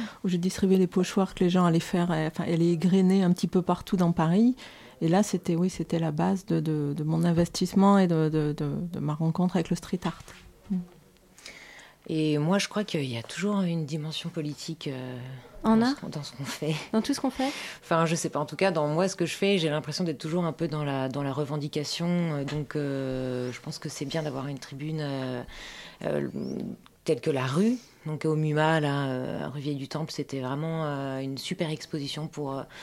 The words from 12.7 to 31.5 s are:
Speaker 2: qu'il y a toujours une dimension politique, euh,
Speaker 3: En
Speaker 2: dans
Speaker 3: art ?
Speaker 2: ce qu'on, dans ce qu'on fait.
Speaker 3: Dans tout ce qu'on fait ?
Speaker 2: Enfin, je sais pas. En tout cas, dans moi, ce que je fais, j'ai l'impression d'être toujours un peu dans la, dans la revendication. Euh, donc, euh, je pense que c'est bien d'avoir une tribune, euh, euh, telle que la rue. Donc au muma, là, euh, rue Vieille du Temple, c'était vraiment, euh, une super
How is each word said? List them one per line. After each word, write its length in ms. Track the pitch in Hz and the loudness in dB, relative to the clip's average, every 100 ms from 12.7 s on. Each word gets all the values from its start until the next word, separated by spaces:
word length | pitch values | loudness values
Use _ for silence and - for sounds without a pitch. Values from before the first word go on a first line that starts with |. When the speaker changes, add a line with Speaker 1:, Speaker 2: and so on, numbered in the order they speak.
| 208 | -2
Speaker 2:
qu'il 220 | 208 165 135 | -2 -2 -2
y 100 | 117 | -4
a 60 | |
toujours 400 | - - 196 202 | -6 -4 0 2
une 240 | 185 165 147 | 2 0 -2
dimension 440 | 156 156 - 170 | -4 -6 -8 -6
politique, 580 | 170 151 143 - 160 151 | -6 -6 -6 -10 -8 -8
euh, 300 | 131 127 127 127 131 - - | -6 -8 -10 -10 -14 -16 -2
Speaker 3:
En 140 | 226 220 | 4 4
Speaker 2:
dans 80 | 240 | 4
Speaker 3:
art ? 100 | 285 | 0
Speaker 2:
ce 60 | |
qu'on, 80 | - | -6
dans 140 | 156 | -8
ce 80 | 139 | -10
qu'on 140 | - 135 | -10 -8
fait. 280 | - 151 151 - | -4 -2 -2 -2
Speaker 3:
Dans 100 | 180 | -2
tout 100 | - | 0
ce 80 | 277 | -2
qu'on 80 | 262 | -2
fait ? 220 | - 262 - - - | -2 -4 -4 -10 -14
Speaker 2:
Enfin, 240 | - 165 165 | 0 2 2
je 80 | 165 | 0
sais 140 | 165 | -2
pas. 100 | 143 | -4
En 80 | 147 | -4
tout 80 | 151 | 0
cas, 160 | 190 | 2
dans 160 | 160 147 | 2 2
moi, 200 | 156 190 | 2 0
ce 80 | - | 0
que 120 | 165 | -4
je 80 | - | 0
fais, 240 | 196 196 | 2 2
j'ai 100 | 160 | 2
l'impression 340 | 151 151 151 | 0 -4 -4
d'être 140 | 175 139 | -4 -4
toujours 280 | 160 175 170 | -4 -2 -2
un 80 | |
peu 140 | 156 165 | -2 -4
dans 160 | 151 | -2
la, 260 | 143 139 131 | -2 -2 -2
dans 120 | 135 | -2
la 100 | 139 | -2
revendication. 760 | 135 143 151 139 156 143 - 175 | -2 -2 -4 -4 -4 -4 -2 0
Euh, 360 | 175 165 147 | 0 0 -2
donc, 320 | 139 151 147 151 | -2 -4 -4 -4
euh, 760 | 143 139 135 131 131 123 123 | -2 -2 -2 -2 -2 -2 -4
je 100 | 120 | -6
pense 160 | - - | -10 -10
que 120 | 151 | -10
c'est 160 | - 139 | -8 -4
bien 180 | 165 | -4
d'avoir 240 | 151 135 135 | -4 -4 -6
une 100 | 143 | -8
tribune, 440 | - 135 151 156 | -10 -10 -6 -4
euh, 420 | 147 135 127 123 - - - - - - - | -4 -4 -4 -6 -8 -14 -16 -16 -18 -8 -4
euh, 220 | 147 143 - - - - - - _ - | -2 -2 -6 -6 -6 -8 -10 -16 _ -2
telle 160 | 156 | 0
que 80 | 160 | 0
la 160 | 139 131 | 0 0
rue. 320 | 147 220 247 - - 156 | 2 2 0 -6 -14 -8
Donc 180 | 156 | -4
au 140 | 160 156 | 0 0
muma, 420 | 156 151 156 160 | 2 2 4 4
là, 280 | 147 143 139 | 2 0 -2
euh, 420 | 127 131 - - | -2 -4 -6 -6
rue 60 | 143 | -6
Vieille 160 | 139 143 | -4 -4
du 140 | 135 | -4
Temple, 240 | 151 156 | -6 -6
c'était 260 | - 139 135 | -6 -6 -6
vraiment, 460 | 127 139 160 160 151 | -4 -4 -4 -2 -2
euh, 340 | 143 139 135 | -4 -4 -4
une 180 | 135 135 | -6 -6
super 320 | - | -6